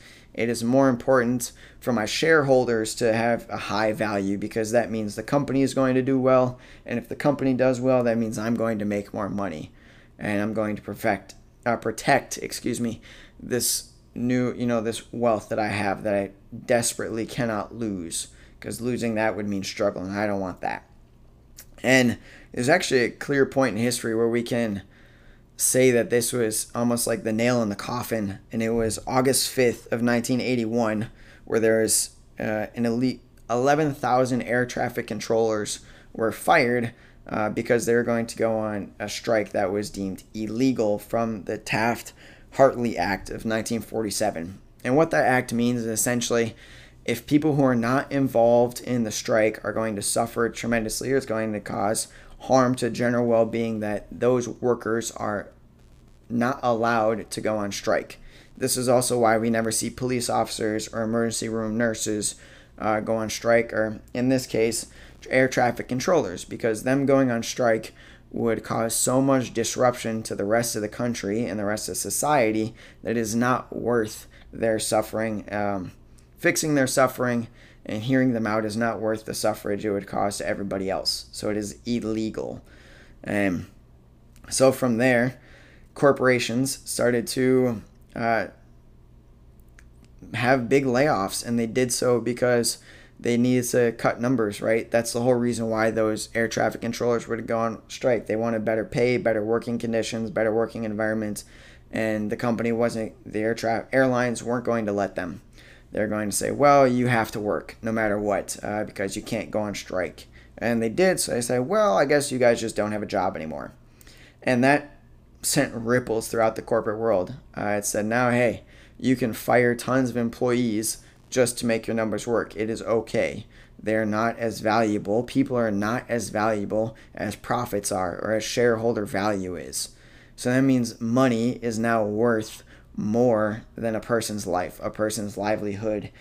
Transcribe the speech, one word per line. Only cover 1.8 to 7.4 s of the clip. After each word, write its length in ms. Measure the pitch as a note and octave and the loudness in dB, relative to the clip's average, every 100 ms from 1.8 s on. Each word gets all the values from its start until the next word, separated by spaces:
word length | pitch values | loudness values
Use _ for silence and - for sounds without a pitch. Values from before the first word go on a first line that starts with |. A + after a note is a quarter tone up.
for 140 | - | -2
my 100 | A#2 | 0
shareholders 920 | G#2+ - D#3+ D#3+ C#3 B2+ A#2+ A2+ A2 - | 0 0 4 4 6 4 4 0 -2 0
to 180 | A#2+ | 2
have 320 | A2+ A#2 A#2 - | 2 2 0 -4
a 80 | G#2+ | -8
high 360 | - G#2 A2 | -4 0 0
value 440 | G#2+ G#2+ G2+ G2 G2+ | 0 -2 -2 -2 -2
because 340 | G2+ A#2 G#2+ | -4 -4 0
that 200 | A#2 G#2 | 0 0
means 240 | A2 G#2+ | -4 -4
the 80 | G2+ | -6
company 400 | A2 C#3+ C3+ C3+ | -2 0 2 2
is 100 | C3+ | 2
going 220 | C3 C3 | 2 2
to 80 | B2+ | 2
do 160 | B2+ C3+ | 2 2
well. 400 | B2+ C3 B2+ B2 - - | 4 4 4 -2 -16 -20
And 140 | - A#2+ | -8 -8
if 100 | - | -6
the 80 | - | -2
company 380 | D3 C3+ | 0 2